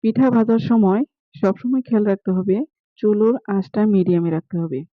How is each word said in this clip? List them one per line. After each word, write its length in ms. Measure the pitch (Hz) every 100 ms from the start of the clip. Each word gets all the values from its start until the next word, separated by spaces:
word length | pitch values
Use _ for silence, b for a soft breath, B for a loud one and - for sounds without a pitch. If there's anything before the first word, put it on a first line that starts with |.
পিঠা 300 | 220 220 262
ভাজার 280 | 240 220 226
সময় 460 | - 233 196 196 285 _ _ 151
সবসময় 420 | 202 - 247 262
খেয়াল 220 | 247 226
রাখতে 260 | 208 196 -
হবে 340 | 185 190 190 302 _ _ _
চুলোর 420 | 214 208 214 240 -
আঁচটা 380 | 196 190 - 214
মিডিয়ামে 440 | 196 180 175 170
রাখতে 280 | 160 - 175
হবে। 260 | 165 135 160